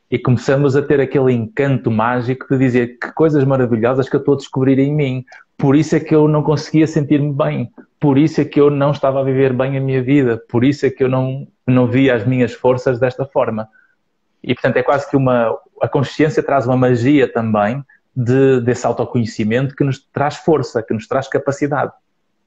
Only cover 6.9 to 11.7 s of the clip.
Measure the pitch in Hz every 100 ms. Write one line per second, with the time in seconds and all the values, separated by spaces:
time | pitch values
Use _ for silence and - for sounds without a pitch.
6.9 | 156 139 147 147 139 151 143 120 - -
7.9 | - 147 135 156 160 - 147 143 143 143
8.9 | 143 135 135 135 131 135 123 131 135 135
9.9 | 131 123 143 123 113 - 120 131 135 135
10.9 | - 127 131 131 135 139 _ -